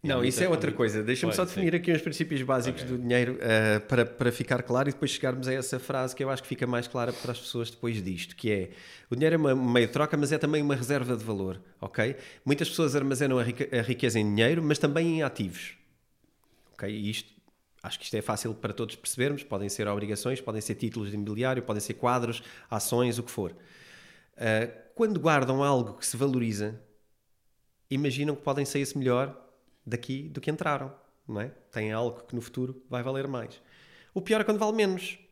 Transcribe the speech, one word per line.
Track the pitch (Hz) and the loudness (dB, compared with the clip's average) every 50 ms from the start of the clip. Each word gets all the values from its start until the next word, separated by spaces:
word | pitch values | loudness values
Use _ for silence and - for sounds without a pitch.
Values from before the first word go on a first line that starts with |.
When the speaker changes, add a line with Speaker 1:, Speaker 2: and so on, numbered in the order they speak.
Speaker 1:
Não, | - 151 139 127 | 0 2 2 4
Speaker 2:
Há | 120 | 2
Speaker 1:
isso | 127 127 - | 2 2 2
Speaker 2:
muita, | 180 | 4
Speaker 1:
é | 185 | 4
outra | 165 160 - 110 | 4 2 2 -2
Speaker 2:
há | |
muito | 104 | 2
Speaker 1:
coisa. | - 120 113 104 107 | 2 2 2 4 2
Deixa-me | 107 113 127 123 - - | 0 0 0 2 0 0
Speaker 2:
Pois, | 107 | 2
Speaker 1:
só | - 185 | 2 0
Speaker 2:
sim. | 175 - | 0 0
Speaker 1:
definir | 190 185 165 160 | 0 2 2 2
aqui | 170 170 175 | 2 4 4
uns | 165 151 | 2 2
princípios | - - 147 - 185 175 156 135 | 2 -2 -2 -2 -2 -2 -2 -4
básicos | 131 127 135 127 120 131 123 - | 0 2 2 2 2 0 -4 -4
Speaker 2:
Ok. | 127 123 127 | -4 -4 -4
Speaker 1:
do | 123 | -2
dinheiro, | 123 120 120 123 123 117 131 - | 0 2 4 4 4 2 0 -2
eh, | - 117 110 110 110 110 107 107 | 2 4 6 6 6 6 4 4
para, | 104 - 135 120 117 | 4 2 4 4 4
para | 120 - - 135 123 | 4 2 0 0 0
ficar | 120 - 123 - 131 123 | 2 0 -2 0 0 0
claro | 123 - 123 127 139 143 | 0 0 2 2 2 2
e | |
depois | 135 - 156 135 | 0 0 -2 -2
chegarmos | - - - 131 123 131 127 131 | -2 0 -2 -2 -2 -2 -2 -2
a | 131 | -2
essa | 135 123 127 - 127 | -2 -2 -4 -4 -6
frase | 127 - 135 131 127 131 131 | -4 -4 -2 -2 -2 -2 -2
que | - | -4
eu | 139 135 | -2 -2
acho | 135 127 | -2 -4
que | - - | -4 -8
fica | 131 - 131 | -4 -4 -2
mais | 123 123 120 120 | 0 0 -2 -2
clara | - - 127 120 120 | -2 -2 -2 -2 -2
para | 120 - - 127 | -2 -4 -6 -6
as | 117 - | -6 -6
pessoas | - - - 120 117 113 | -8 -6 -4 -4 -4 -6
depois | - - - 117 113 107 | -6 -6 -4 -2 -2 -2
disto, | 92 95 92 85 87 - - | -2 -4 -4 -6 -6 -10 -12
que | - - 110 | -4 0 2
é, | 107 98 90 - - - - - - - - _ | 2 2 0 -4 -8 -18 -20 -20 -20 -20 -6 _
o | 123 | -2
dinheiro | 120 147 160 165 | 2 2 4 4
é | 160 | 4
uma, | 151 139 131 | 4 4 4
um | 135 131 123 | 4 4 4
meio | 120 123 117 | 6 6 4
de | 107 - | 4 2
troca, | 147 151 151 - 147 | 0 0 2 2 0
mas | 143 135 | 2 2
é | 156 | 2
também | 147 - 147 156 156 | 0 2 2 2 2
uma | 147 143 139 | 2 2 0
reserva | 120 123 117 143 139 123 120 123 | 0 0 0 0 0 0 0 -2
de | 110 107 | -2 -2
valor, | 113 107 98 95 92 92 92 - - - _ | -4 -4 -2 -2 -4 -6 -8 -12 -20 -16 _
ok? | - - - - 107 123 139 - - - - - _ | -12 -8 -2 0 0 0 -2 -6 -12 -18 -20 -8 _
Muitas | 127 143 143 160 - | 0 2 2 2 -2
pessoas | - - 165 147 127 | 0 0 0 2 2
armazenam | 147 135 139 135 123 147 139 127 127 | 0 0 0 0 0 2 2 2 2
a | |
rique-, | 117 120 120 - 139 - - | 2 0 0 -2 -4 -2 0
a | 120 | -2
riqueza | 113 123 127 - - 120 107 113 | 0 0 -2 2 2 2 4 4
em | 104 104 104 | 2 4 4
dinheiro, | 107 113 123 165 170 | 6 6 6 4 4
mas | 165 147 151 143 | 2 2 2 4
também | - 147 143 165 165 170 165 160 | 2 2 2 2 2 2 2 0
em | |
ativos. | 151 135 - - 107 92 85 87 - - - _ _ _ _ _ _ _ _ _ _ _ _ _ _ _ _ _ _ _ - | 0 -2 -2 -4 -6 -6 -6 -10 -14 -14 -16 _ _ _ _ _ _ _ _ _ _ _ _ _ _ _ _ _ _ _ -12
Ok? | - - 98 | -8 -6 -6
E | 107 107 104 104 | -4 -4 -4 -4
isto, | 110 - - - _ _ _ _ _ _ _ _ _ _ | -4 -4 -8 -10 _ _ _ _ _ _ _ _ _ _
acho | - - - - | -12 -12 -10 -10
que | - | -8
isto | - - | -4 -4
é | 107 | -4
fácil | 101 - 110 101 - 117 | -2 -2 -4 -2 -2 -6
para | 107 - - 107 101 | -6 -4 -6 -8 -4
todos | - 113 104 - | -4 -6 -6 -6
percebermos. | - - - - - 123 143 143 139 | -10 -8 -8 -2 -2 -2 -2 -2 -4
Podem | - - 107 98 101 101 | -6 -6 -6 -4 -4 -4
ser | 98 - 107 104 | -4 -2 -2 -2
obrigações, | 101 104 104 104 107 101 - 123 131 131 | -2 -2 -2 -4 -4 -4 -2 -4 -4 -4
podem | - - 107 110 | -6 -6 -6 -6
ser | 101 - 110 | -4 -6 -6
títulos | - - 113 - 117 104 101 | -4 -4 -4 -4 -4 -6 -4
de | 101 | -4
imobiliário, | 104 104 107 104 107 123 131 131 127 | -6 -6 -6 -4 -2 -2 -2 -2 -2
podem | 117 - 107 104 | -2 -4 -4 -4
ser | 104 - 107 | -4 -6 -8
quadros, | - - 123 123 127 120 117 117 117 - - - - - - | -2 0 0 2 2 0 -2 -4 -6 -10 -14 -20 -20 -12 -6
ações, | - 107 - - 120 117 123 123 113 113 | -6 -4 -2 0 2 2 2 2 0 -2
o | |
que | - - | -4 -6
for. | - - 98 85 - - - - - - - - - - - - - - _ _ _ | -6 -6 -6 -6 -6 -12 -20 -20 -20 -20 -20 -20 -20 -20 -20 -20 -20 -20 _ _ _
Eh, | - 120 113 110 110 117 120 - - - - _ | -4 0 2 2 2 0 -2 -6 -14 -20 -20 _
quando | - 233 214 214 165 | 0 0 2 2 2
guardam | 139 165 156 143 131 123 131 135 | 4 4 4 4 4 2 2 2
algo | 143 143 143 127 120 117 98 | 4 4 4 4 2 0 -4
que | - - | -6 -6
se | - - | -4 -2
valoriza, | 117 135 139 131 127 120 113 107 101 104 107 110 117 - _ _ _ _ _ _ _ _ _ _ _ _ _ _ _ _ _ _ _ _ _ | 0 0 2 2 2 0 0 -2 -2 -4 -4 -6 -8 -16 _ _ _ _ _ _ _ _ _ _ _ _ _ _ _ _ _ _ _ _ _
imaginam | 139 135 147 143 120 131 147 147 143 | -2 0 0 0 0 0 -2 -2 -2
que | 143 | -2
podem | - 151 135 143 143 | -2 -2 0 0 0
sair-se | 139 - 143 139 135 - 143 | 0 0 -2 -2 -2 -2 0
melhor | 131 127 123 123 135 135 135 - - - _ _ _ _ _ _ _ | 2 4 4 4 2 0 -4 -14 -20 -20 _ _ _ _ _ _ _
daqui | 113 110 120 117 - 131 135 147 156 | -6 -6 -6 -4 -6 -6 -6 -6 -10
do | 143 139 | -10 -6
que | - - | -4 -4
entraram, | 151 156 - 151 147 135 139 135 143 - _ _ _ _ _ | -2 -2 0 0 0 -2 -2 -8 -10 -14 _ _ _ _ _
não | - 113 104 | -8 -6 -6
é? | 107 135 - - _ _ | -6 -6 -10 -16 _ _
Têm | - 117 107 107 | -6 -4 -2 -2
algo | 110 110 120 120 113 - - | 0 0 -2 -2 -4 -8 -14
que | - - | -8 -8
no | 120 | -8
futuro | 113 - - 131 127 127 131 131 - - | -8 -6 -6 -6 -4 -4 -6 -10 -12 -8
vai | 131 123 | -6 -6
valer | 120 131 135 135 139 139 | -4 -4 -4 -4 -4 -4
mais. | 135 123 113 - - - _ _ - - - - - - - _ | -6 -6 -8 -10 -14 -20 _ _ -20 -20 -20 -20 -20 -20 -20 _
O | _ 196 | _ -6
pior | 185 - 220 220 | 0 2 2 2
é | 214 | 4
quando | 214 214 208 | 2 2 2
vale | 220 214 214 | 2 0 2
menos | 226 214 196 185 180 - - - - - _ | 4 2 2 2 -2 -4 -8 -12 -12 -18 _